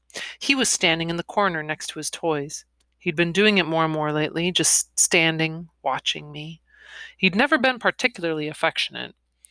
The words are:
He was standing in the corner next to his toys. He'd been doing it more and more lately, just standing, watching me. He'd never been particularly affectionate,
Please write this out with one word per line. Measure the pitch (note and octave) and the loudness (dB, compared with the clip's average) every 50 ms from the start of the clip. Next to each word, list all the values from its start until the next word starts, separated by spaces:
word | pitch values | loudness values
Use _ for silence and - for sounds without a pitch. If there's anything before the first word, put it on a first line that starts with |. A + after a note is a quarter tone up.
| _ _ - - - - - - | _ _ -14 -12 -12 -12 -12 -8
He | - - C#4 | -2 0 2
was | C4 B3 - | 2 2 0
standing | - - - F3 E3 E3 E3 E3 | 0 2 2 2 2 2 0 -2
in | E3+ | -2
the | E3+ | -4
corner | - - - G#3+ G3+ F#3+ E3+ D#3+ | -4 -4 0 0 0 2 0 -2
next | D3+ D3+ D#3 - - - | -4 -6 -8 -8 -8 -12
to | - D#3+ | -10 -8
his | D3 - | -8 -8
toys. | - - - E3 D#3 D3 C#3+ D3+ - - - _ _ _ _ _ _ _ | -8 -4 -2 -2 0 -2 -4 -6 -10 -14 -16 _ _ _ _ _ _ _
He'd | - F3+ D#3 | -6 -4 0
been | D#3 F3 E3+ | 2 2 2
doing | E3 F#3 G#3 G#3+ G#3 F#3+ | 4 4 4 4 4 4
it | E3+ | 2
more | D#3 E3 D#3+ D#3+ | 2 2 2 2
and | D#3 | 2
more | D#3 D#3 D3+ D3+ | 0 0 0 0
lately, | D3+ D3+ D3+ - - E3 E3+ F3+ | 0 0 0 0 -2 -2 -2 0
just | F3 - E3 - - - - _ - - | 0 2 2 4 2 2 0 _ 0 0
standing, | - - - F3 E3 E3 D#3+ D#3 D#3+ D#3+ D#3+ E3 F3 D#3+ _ _ | 2 4 4 4 4 4 2 0 -2 -2 -4 -6 -12 -16 _ _
watching | - C#3 C3 C3+ - - - D#3 D3 D3 | -4 -4 -4 -2 -4 -6 -6 -6 -8 -14
me. | D3 D3+ D3+ D#3+ E3 - _ _ _ _ - - - - - - - | -14 -14 -14 -14 -16 -18 _ _ _ _ -20 -20 -20 -18 -18 -16 -6
He'd | - - F#3+ E3+ | 0 0 2 4
never | G#3 C4+ C#4+ D#4+ | 4 2 4 4
been | C4+ A#3 C4 B3+ A3+ | 4 2 2 0 2
particularly | - G3 - - - B3 - - F3 E3 D#3+ D#3 D3+ D3+ | 0 -2 0 0 -2 -2 -2 -2 -2 -2 -2 -2 -4 -6
affectionate, | D#3 - - D#3+ - - - - D3 B2 B2 A#2+ - _ _ _ _ _ _ - | -4 0 0 0 0 0 -6 -6 -6 -10 -10 -10 -12 _ _ _ _ _ _ -20